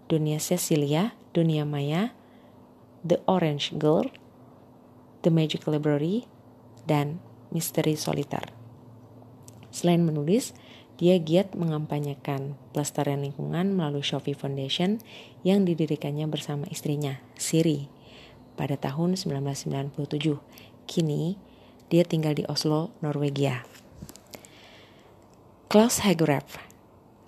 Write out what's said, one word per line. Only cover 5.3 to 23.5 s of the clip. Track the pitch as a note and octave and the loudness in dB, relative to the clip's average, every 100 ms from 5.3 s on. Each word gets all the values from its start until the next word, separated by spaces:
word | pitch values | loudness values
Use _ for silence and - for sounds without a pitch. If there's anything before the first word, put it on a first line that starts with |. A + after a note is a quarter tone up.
Magic | E3 D#3 E3 - | 4 2 0 -2
Library, | D3+ D3+ D3 D#3 G#3 B3 - - - - - - | 0 2 0 0 -2 -6 -14 -20 -20 -20 -10 0
dan | D3 C#3+ E3 - - - | 0 0 -4 -12 -20 -8
Misteri | E3+ D#3+ - D#3+ D#3 | -6 -2 0 0 0
Soliter. | D#3 D3+ C#3+ - - - - - - - - - - - - - - | -2 -4 -4 -6 -8 -14 -20 -20 -20 -20 -20 -20 -20 -20 -20 -20 -16
Selain | - F3 E3+ | -2 2 4
menulis, | E3+ D3+ D3 G#3+ - - - - - - | 4 0 2 0 0 -8 -20 -20 -20 0
dia | E3+ F#3 | 4 4
giat | D#3 E3+ G3+ | 4 2 2
mengampanyekan | - E3+ D3+ D3+ D3 D3 C#3 - C#3 C#3 C#3 - | -2 -2 -2 -4 -4 -6 -6 -6 -6 -6 -10 -8
pelestarian | - C#3+ - C#3+ C#3 | -4 -4 -2 -2 -2
lingkungan | C#3 C#3 D3 D#3 F#3+ F#3+ | -4 -6 -6 -2 0 0
melalui | D#3 C#3+ | -2 -4
Sophie | C#3+ C#3+ C#3 | -4 -4 -4
Foundation | C#3 C#3 C#3 C3+ - F3+ A3 - - - - | -6 -6 -6 -4 -2 0 -2 -6 -20 -20 -4
yang | F3+ G3 F#3+ | 2 4 4
didirikannya | E3 D#3+ D3+ D3 D3 D#3 | 2 0 -2 -4 -4 -4
bersama | D3 - D3 C#3+ | -4 -4 -6 -6
istrinya, | D#3 - D3 C#3+ C3+ - - | -6 -4 -2 -4 -6 -12 -10
Siri, | - D#3+ E3 D3 C#3+ - - - - - - - | 0 2 4 0 -4 -16 -20 -20 -20 -20 -18 -6
pada | C3+ C#3 | -4 -4
tahun | C#3 C#3 E3+ F#3 | -4 -2 -2 -2
sembilan | - C#3 | -4 -4
belas | C#3 C#3 - | -4 -6 -6
sembilan | C#3 C#3 | -4 -6
puluh | - C#3+ D3+ | -6 -6 -2
tujuh. | D#3 C#3+ - - - - - | -2 -2 -6 -20 -20 -20 -8
Kini, | - E3 D3 D#3 G3+ - - - - - | -2 -2 0 -4 -6 -12 -20 -20 -20 0
dia | E3+ E3+ | 2 4
tinggal | D#3+ D#3 | 2 0
di | D3 - | -2 -2
Oslo, | D3 D#3+ D3+ E3 - | -2 0 0 -2 -6
Norwegia. | D3+ C#3+ C#3+ C#3 C#3 | -6 -2 -2 0 0